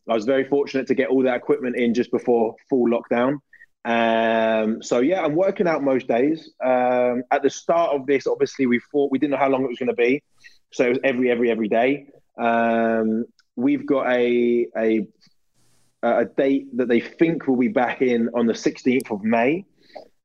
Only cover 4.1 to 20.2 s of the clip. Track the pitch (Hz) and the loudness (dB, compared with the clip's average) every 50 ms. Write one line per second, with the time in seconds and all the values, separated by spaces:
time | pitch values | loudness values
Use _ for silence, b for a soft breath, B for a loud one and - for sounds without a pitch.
4.1 | 113 113 113 113 113 113 113 110 110 110 110 110 113 110 - - 131 120 127 151 | 2 2 2 2 2 2 2 2 2 0 0 -2 -2 -4 -4 -2 0 0 2 2
5.1 | 185 185 170 151 147 165 190 196 196 - 202 170 160 143 139 135 131 127 - - | 0 0 0 0 0 0 0 0 0 0 0 0 0 0 0 0 0 0 0 0
6.1 | 120 117 131 151 160 160 - - - - 120 127 131 - 123 123 127 123 123 123 | 0 2 2 0 0 -4 -8 -14 -12 -4 -2 0 2 2 2 2 2 2 2 0
7.1 | 120 123 131 - 143 143 139 131 - - - - 170 170 170 - 143 139 131 135 | 0 -2 -2 -2 0 0 2 0 -2 -2 -2 0 0 2 2 0 0 -2 0 0
8.1 | 139 131 - 156 - 143 139 131 - - 135 123 120 120 - _ - 147 139 139 | 0 0 0 -2 -2 0 -2 -2 -2 0 0 0 0 0 -2 _ -2 0 0 0
9.1 | 135 131 151 143 139 131 139 135 135 131 131 123 120 - 127 120 113 120 120 120 | 0 0 0 0 0 0 0 2 0 0 -2 -4 -4 -4 -4 -2 0 0 2 2
10.1 | 131 147 - _ _ B B B B B B _ - - 131 123 131 131 - 135 | 0 0 -4 _ _ B B B B B B _ -4 -2 0 0 0 0 0 -2
11.1 | 127 123 127 123 120 117 123 117 113 110 113 101 113 113 120 131 143 143 - - | 0 0 0 0 0 2 2 0 0 0 -2 0 0 2 2 2 0 -2 -6 -14
12.1 | - - _ _ _ - 117 117 117 117 117 117 113 113 113 113 113 113 110 110 | -20 -20 _ _ _ -4 -2 0 0 2 2 0 0 0 0 0 0 0 0 0
13.1 | 110 110 120 - _ _ _ _ _ 123 120 143 147 131 - - 143 135 - 123 | -2 -2 -4 -8 _ _ _ _ _ -4 -2 0 0 0 -2 -2 -2 0 0 0
14.1 | 123 123 120 120 120 120 120 120 120 120 117 - - 113 110 110 110 110 98 - | 2 2 2 2 2 2 2 2 2 0 -2 -2 -4 -2 0 0 0 0 -2 -4
15.1 | _ _ _ _ _ _ _ _ _ _ _ _ _ _ _ _ _ _ - 120 | _ _ _ _ _ _ _ _ _ _ _ _ _ _ _ _ _ _ -2 0
16.1 | 117 110 117 - - - 139 139 139 135 131 - - 120 127 117 120 117 - - | 0 0 0 -2 0 0 0 2 0 0 -2 -4 -6 -4 0 2 0 0 0 -2
17.1 | - - 170 165 165 143 - 139 131 120 127 113 107 131 123 120 117 - 135 127 | -2 0 0 0 0 0 -2 -2 0 0 0 0 2 0 0 0 0 -2 0 0
18.1 | 120 117 117 117 - 120 117 113 107 - - 160 151 - - 135 123 135 120 - | 2 0 0 -2 0 0 0 0 0 0 -2 -4 -4 -2 0 0 0 0 0 -4
19.1 | 113 98 101 110 117 117 117 131 160 185 202 _ _ B B B B B B B | -6 -6 -2 0 0 2 2 2 0 -2 -4 _ _ B B B B B B B
20.1 | B _ | B _